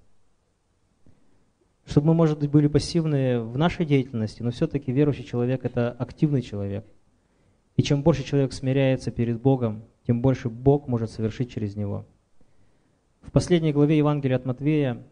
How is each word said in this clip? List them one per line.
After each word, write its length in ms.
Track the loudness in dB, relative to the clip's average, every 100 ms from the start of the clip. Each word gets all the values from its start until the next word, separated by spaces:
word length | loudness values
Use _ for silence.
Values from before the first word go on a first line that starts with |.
| _ _ _ _ _ _ _ _ _ _ -20 -20 _ _ _ _ _ _ 0
Чтобы 240 | 2 4
мы, 40 |
может 240 | 4 2 0
быть, 140 | 2
были 160 | 2 4
пассивны 760 | 2 0 -2 -2 0 0 -2
в 160 | -4 0
нашей 260 | 0 0
деятельности, 600 | 0 0 0 -4 -6 -4
но 80 | -6
все-таки 400 | -2 -4 -4 -4
верующий 320 | 0 0 0
человек — 380 | -6 -4 -2 -2 -4
это 260 | -2 -2
активный 520 | -4 -10 -2 0 0
человек. 420 | -4 -6 -6 -8 -10 -20 _ _ _ _ _ _ _ 0
И 40 |
чем 220 | 2 2
больше 180 | 2 2
человек 320 | 0 0 0
смиряется 560 | -2 -2 2 2 0 -4
перед 320 | -2 -2 0
Богом, 400 | 2 2 0 -4 -12 _ -2
тем 160 | 2
больше 280 | 2 0 -4
Бог 380 | 0 2 2 2
может 220 | -4 -4
совершить 400 | -4 -4 -4 -6
через 260 | -4 -6 -6
него. 300 | -6 -6 -10 _ _ -20 -20 _ _ _ _ _ _ _
В 80 | 0
последней 420 | 0 2 2 2
главе 240 | 2 4 4
Евангелия 380 | 2 2 0 -2
от 100 | -2
Матвея 580 | -4 0 0 0 -4 -10